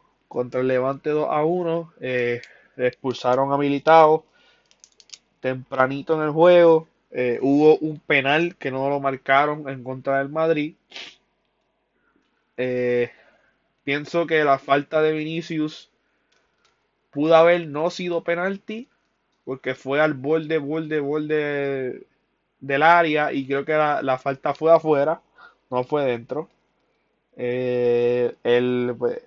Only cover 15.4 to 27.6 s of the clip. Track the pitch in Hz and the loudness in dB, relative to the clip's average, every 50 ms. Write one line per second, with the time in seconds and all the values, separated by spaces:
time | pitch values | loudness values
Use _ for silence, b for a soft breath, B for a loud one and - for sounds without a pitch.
15.4 | 165 - 170 156 151 156 156 - - _ _ _ _ _ _ _ _ _ _ _ | -8 -6 -4 -4 -4 -6 -8 -12 -20 _ _ _ _ _ _ _ _ _ _ _
16.4 | _ _ _ _ _ _ _ _ _ _ _ _ _ _ - 143 151 160 165 160 | _ _ _ _ _ _ _ _ _ _ _ _ _ _ -6 -4 2 4 6 6
17.4 | 165 170 175 175 170 151 139 147 160 180 175 - 180 175 170 170 165 170 170 170 | 6 6 4 2 0 -4 -6 -4 -4 -4 -4 -6 -6 -4 -4 -4 -4 -4 -4 -2
18.4 | 180 196 196 196 - - 214 226 269 - _ _ _ _ _ _ _ _ _ _ | -4 -4 -6 -8 -10 -12 -12 -12 -14 -16 _ _ _ _ _ _ _ _ _ _
19.4 | _ 127 131 127 - 131 127 - - 131 139 147 156 156 147 131 127 143 160 165 | _ -12 -12 -8 -8 -8 -8 -8 -6 -4 0 0 2 0 0 -4 -2 -2 -2 -2
20.4 | 160 151 160 156 143 139 156 160 165 151 156 151 143 139 151 156 151 151 156 151 | -2 -2 -4 -4 -4 -4 -6 -6 -6 -4 -4 -4 -4 -4 -4 -6 -4 -2 -2 -2
21.4 | 147 147 143 143 139 139 139 135 131 127 - - - _ _ _ _ _ _ _ | -2 -2 -4 -4 -4 -4 -4 -6 -6 -8 -10 -12 -16 _ _ _ _ _ _ _
22.4 | _ _ _ _ - 135 139 139 156 165 170 175 170 160 151 151 151 147 - 139 | _ _ _ _ -6 -4 0 4 6 6 6 6 4 2 2 0 0 -2 -4 -6
23.4 | 135 131 139 139 143 156 156 156 151 147 147 139 - 135 131 127 - 139 139 - | -4 -4 -4 -4 -2 -2 0 0 0 0 -2 -2 -2 -2 -4 -2 -4 -6 -6 -4
24.4 | - 151 139 - 156 160 165 160 156 156 151 139 143 156 165 - _ _ b b | -6 -6 -4 -2 4 4 4 4 4 2 2 2 2 0 -2 -4 _ _ b b
25.4 | b b b _ _ _ 127 127 127 - 151 147 143 131 120 117 117 - 127 147 | b b b _ _ _ -4 -4 -2 -2 -2 -2 0 0 -2 -4 -6 -8 -8 -8
26.4 | - - _ _ _ _ _ _ _ _ _ _ _ _ _ _ _ _ _ - | -10 -10 _ _ _ _ _ _ _ _ _ _ _ _ _ _ _ _ _ -8
27.4 | 123 120 123 127 | -6 -4 -4 -2